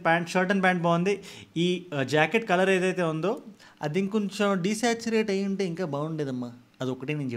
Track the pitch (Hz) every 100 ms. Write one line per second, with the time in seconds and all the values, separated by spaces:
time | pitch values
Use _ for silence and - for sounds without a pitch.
0 | 170 165 170 185 185 202 185 180 170 170
1 | 180 202 - - - - 175 180 - 143
2 | 131 151 156 226 - 175 190 190 185 180
3 | 170 160 175 269 - - - - 151 156
4 | 196 214 202 - 202 196 180 214 240 233
5 | 233 220 220 196 196 196 190 165 180 143
6 | 156 160 139 127 123 117 - - 131 127
7 | 135 151 135